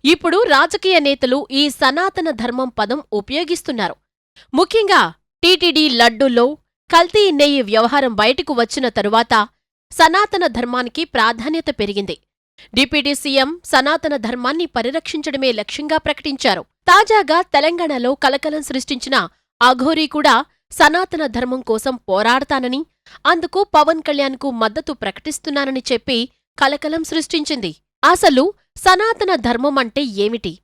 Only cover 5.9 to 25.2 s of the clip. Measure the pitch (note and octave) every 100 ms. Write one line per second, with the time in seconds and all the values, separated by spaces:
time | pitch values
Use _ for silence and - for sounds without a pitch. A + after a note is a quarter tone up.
5.9 | A#3+ A#3 A3 C4+ A#3 B3 D4+ _ _ _
6.9 | E4 F4 G#4+ G4+ C#4+ D4 C#4 G#3 A3+ A#3
7.9 | C#4+ C4 G#3 A3 C4+ - B3 A#3 - B3+
8.9 | G#3+ G3+ A3 A#3 A3+ G#3 _ _ _ _
9.9 | - A#4 F#4 G#4 G4 E4+ A#3 A#3+ B3 B3
10.9 | - E4 A#3+ A3 A#3 B3 D#4+ D#4 B3 G#3
11.9 | G3+ G3 D3+ _ _ _ _ - A3 C4+
12.9 | D4+ C#4 C#4+ C#4+ C4+ C4+ F4 - C#4 C#4
13.9 | D#4+ D#4 C#4+ G#3+ B3 B3 D#4 E4+ A#3+ A#3
14.9 | D#4 - D#4+ D4+ C4+ C4 A3 G#3 - D4+
15.9 | D#4 - C#4+ D#4 C4+ B3 F#3 - _ -
16.9 | F#4 A4 G#4+ D4 E4 F#4 C#4+ D4+ F4 E4
17.9 | C4+ B3 C#4+ C4+ C#4 D#4 D4+ C#4+ C4 -
18.9 | C4+ - C4 E3+ _ _ _ A#3+ C4 C4
19.9 | D#4+ D#4 D4+ D4 A#3+ D4 _ _ - D4+
20.9 | E4 F#4 D#4+ D4 A3+ B3 C4 A#3+ A3 C4+
21.9 | B3+ - F#3+ A3+ B3+ C4+ C4+ B3 C4 D#4+
22.9 | _ _ - C#4 E4+ D#4+ F#4+ G4+ D4+ D4+
23.9 | D#4+ D#4 C#4+ C4+ C4 C#4 A#3 A3 A#3+ D#4+
24.9 | C4+ G3+ -